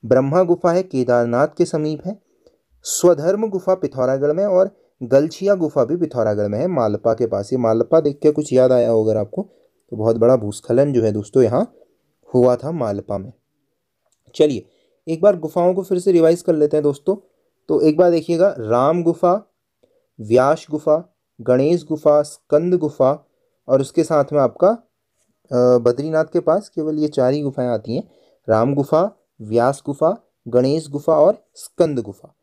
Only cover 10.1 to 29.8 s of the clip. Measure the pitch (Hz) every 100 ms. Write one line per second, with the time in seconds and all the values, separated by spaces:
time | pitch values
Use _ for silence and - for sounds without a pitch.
10.1 | 113 117 127 104 104 - 135 143 127 110
11.1 | 104 104 131 117 123 226 _ _ _ _
12.1 | _ _ 127 123 123 135 170 113 101 -
13.1 | 101 101 - _ _ _ _ _ _ _
14.1 | _ _ - 151 117 - _ _ _ -
15.1 | 160 196 185 160 175 175 185 180 180 180
16.1 | 175 160 170 - 160 147 151 147 139 -
17.1 | 202 _ _ _ _ - 151 151 151 180
18.1 | 170 147 165 196 147 107 120 135 170 170
19.1 | 170 175 190 - _ _ _ _ _ _
20.1 | - 107 120 135 160 - 151 156 156 175
21.1 | _ _ _ 123 127 143 175 151 151 151
22.1 | 147 147 - _ 147 175 180 151 - 131
23.1 | 151 _ _ _ _ - 135 135 - 160
24.1 | 156 139 147 131 - 185 233 _ _ _
25.1 | _ _ _ _ 123 123 123 117 123 151
26.1 | 156 160 175 160 175 202 - 156 151 151
27.1 | 147 127 147 143 135 123 113 107 127 -
28.1 | _ _ _ - 110 120 143 135 156 196
29.1 | _ _ _ 107 113 120 139